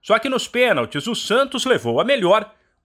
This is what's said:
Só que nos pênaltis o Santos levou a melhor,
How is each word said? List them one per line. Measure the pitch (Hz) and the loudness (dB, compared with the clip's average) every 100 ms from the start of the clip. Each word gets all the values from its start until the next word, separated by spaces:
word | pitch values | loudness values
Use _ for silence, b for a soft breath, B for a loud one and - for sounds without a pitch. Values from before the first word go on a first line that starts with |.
Só | - 220 | 0 0
que | 269 | 0
nos | 254 - | -4 -4
pênaltis | 240 247 165 113 147 175 | 0 2 2 0 -4 -6
o | 226 | -6
Santos | - 220 269 262 | -2 0 0 -2
levou | 262 226 233 120 | 0 0 0 0
a | |
melhor, | 208 277 175 214 214 b b b | 0 2 4 2 2 b b b